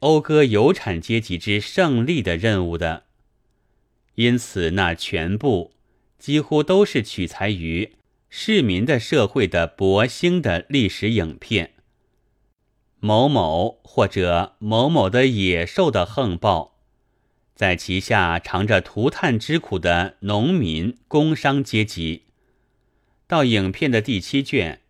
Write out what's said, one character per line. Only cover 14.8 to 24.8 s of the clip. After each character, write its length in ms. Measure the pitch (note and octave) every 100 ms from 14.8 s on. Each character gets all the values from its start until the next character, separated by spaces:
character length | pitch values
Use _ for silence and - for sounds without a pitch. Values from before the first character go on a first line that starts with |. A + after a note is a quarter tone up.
| C3+
某 200 | E3 F#2+
的 160 | A#2+ C3+
野 400 | A2+ F#2 F2 E2+
兽 240 | - F3
的 160 | G#2+ F2
横 320 | - A#2+ E2+
暴， 400 | A2 F2 - _ _ _ _ _ _ _ _ -
在 200 | G2 F2
旗 240 | - F#2
下 380 | - G#2+ F2 E2+
尝 300 | - F#2 G#2
着 140 | G2
涂 280 | - - B2+
炭 300 | - E3+ A2+
之 180 | - D#3+
苦 220 | - F#2+
的 380 | F2 E2+ F#2+ -
农 320 | G2 G#2 C3
民 440 | F#3 F#2+ D#2 F2 - -
工 260 | D3+ D#3
商 300 | D#3 C#3+ C#3
阶 220 | C3+ A2 G#2+
级， 380 | - D#2+ E2 _ _ _ _ _ _ _ _ _ _ -
到 200 | E3 C3
影 260 | G#2+ F#2+
片 180 | F#2+ D3+
的 120 | A#2
第 180 | G#2+ G#2
七 240 | - C#3
卷， 380 | C#3 C3+ E2+ -